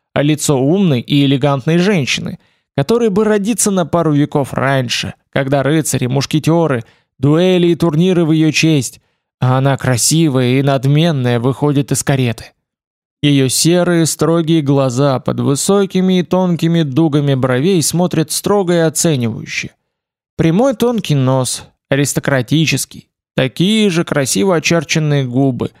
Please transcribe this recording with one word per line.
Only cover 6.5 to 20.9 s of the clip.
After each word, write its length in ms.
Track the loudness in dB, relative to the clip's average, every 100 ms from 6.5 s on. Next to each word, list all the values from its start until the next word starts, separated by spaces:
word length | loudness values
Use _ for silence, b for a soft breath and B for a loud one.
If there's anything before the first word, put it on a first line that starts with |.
| 0 0 -2 b b b 0
дуэли 500 | 2 4 2 2 2
и 80 | 2
турниры 500 | 0 2 2 2 2
в 60 |
её 200 | 2 2
честь, 480 | 2 2 0 -2 -10 _ _ _ -4
а 180 | 0 2
она 200 | 2 0
красивая 840 | -2 0 0 2 2 2 0 2
и 40 |
надменная 760 | 0 0 2 2 2 0 0 0
выходит 520 | 0 -2 0 0 -2
из 120 | -4
кареты. 500 | -2 -2 -2 -4 -14 _ _ _ _ _ _ -4
Её 240 | 0 2 2
серые 580 | 0 2 2 2 0 0
строгие 560 | 0 0 0 2 0
глаза 560 | 2 0 0 0 0 0
под 180 | -4 -2
высокими 800 | -2 -2 0 0 0 0 0 0
и 40 |
тонкими 600 | 0 0 0 0 0 0
дугами 520 | 0 0 2 2 0 0
бровей 460 | 0 0 2 0
смотрят 520 | 0 0 0 -2 -4
строго 400 | -4 -2 0 0
и 60 | 0
оценивающе. 920 | 0 0 -2 0 -2 -6 -10 -10 -10 _ _ _ _ _ _ -2
Прямой 400 | 0 2 0 0
тонкий 400 | -2